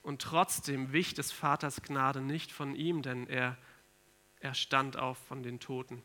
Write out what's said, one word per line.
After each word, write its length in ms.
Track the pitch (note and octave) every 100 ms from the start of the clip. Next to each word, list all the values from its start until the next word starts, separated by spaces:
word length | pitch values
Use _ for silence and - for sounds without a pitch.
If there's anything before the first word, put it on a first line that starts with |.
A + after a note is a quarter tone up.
Und 200 | D3 C#3+
trotzdem 720 | - D#3+ F#3+ - - C3+ C3
wich 200 | D3+ F3+ -
des 180 | C#3
Vaters 480 | - D3 D3 C#3 -
Gnade 400 | - C#3 C3+ C3+
nicht 320 | C3+ D#3+ -
von 200 | - C#3+ C#3
ihm, 260 | D#3+ E3
denn 260 | C3 B2 B2
er, 300 | B2+ B2+ B2+ - - _ _ _ _ _ _
er 140 | C#3
stand 420 | B2+ - C3+ C3+ B2+
auf 220 | B2+ B2+
von 260 | - C3+
den 160 | B2 A#2+
Toten. 420 | - C3 C3 B2